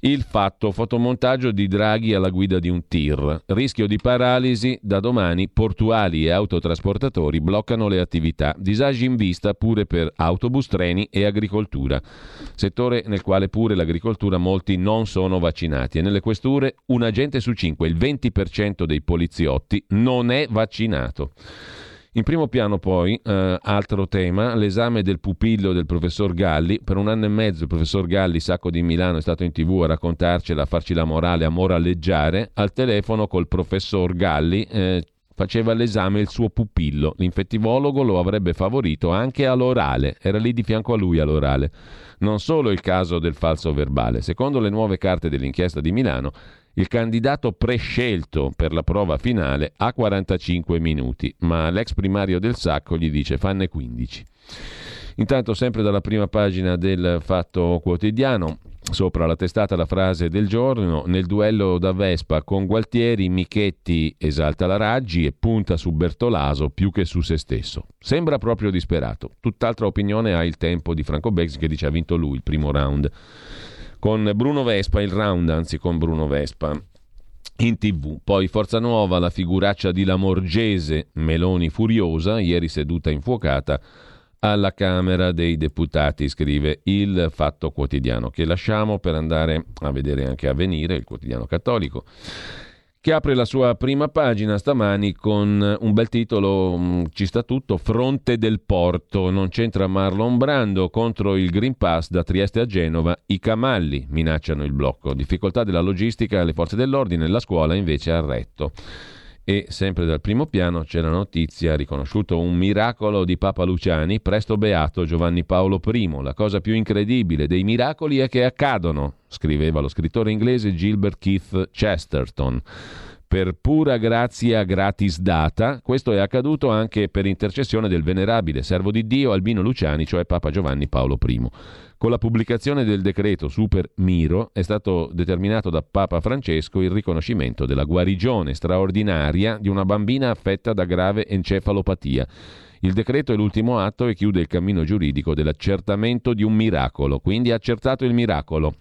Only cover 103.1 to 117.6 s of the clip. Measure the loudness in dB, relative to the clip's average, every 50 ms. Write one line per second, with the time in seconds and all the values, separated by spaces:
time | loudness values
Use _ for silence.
103.1 | 0 0 _ -2 -2 0 0 0 0 2 2 0 0 0 0 -2 -2 -4 -4 -4
104.1 | -2 0 0 0 0 -2 -2 -4 -4 -2 -2 -2 0 0 0 0 0 -2 -4 -4
105.1 | -4 -2 -2 -2 -2 0 0 0 0 0 0 0 2 0 2 0 0 0 -2 -2
106.1 | -2 -2 -2 0 2 2 2 0 0 -2 -2 -2 0 -2 0 0 0 0 0 0
107.1 | 0 0 0 0 0 -2 -2 0 0 0 2 2 0 0 0 0 -2 -2 -2 -2
108.1 | -2 0 0 -2 -4 -4 -6 -8 -8 -8 -8 -6 -8 -10 -16 -18 -18 -18 -20 -20
109.1 | -20 -20 -20 -20 -20 -10 -4 -2 -2 -2 -2 -4 -6 -4 -2 -2 0 0 0 0
110.1 | 0 -2 -2 0 0 0 0 0 0 0 0 0 -2 -4 -4 -4 -4 -2 0 0
111.1 | 0 -2 -2 -2 -2 -2 -2 -2 -4 -4 -2 0 0 0 -2 -4 -6 -6 -6 -4
112.1 | -2 -2 -2 0 0 0 0 0 2 2 2 2 2 2 0 -2 -2 -2 -2 0
113.1 | 0 0 2 0 0 0 0 0 0 0 0 0 0 0 0 0 0 2 2 0
114.1 | 0 0 0 0 0 0 0 0 0 0 2 2 2 2 0 0 0 -2 -2 0
115.1 | 0 2 2 2 2 0 0 2 2 2 4 2 2 0 0 0 0 0 0 -2
116.1 | -2 -4 -6 -6 -2 -2 -2 0 0 -2 0 0 0 0 2 2 2 0 2 2
117.1 | 2 0 2 0 0 0 2 2 2 2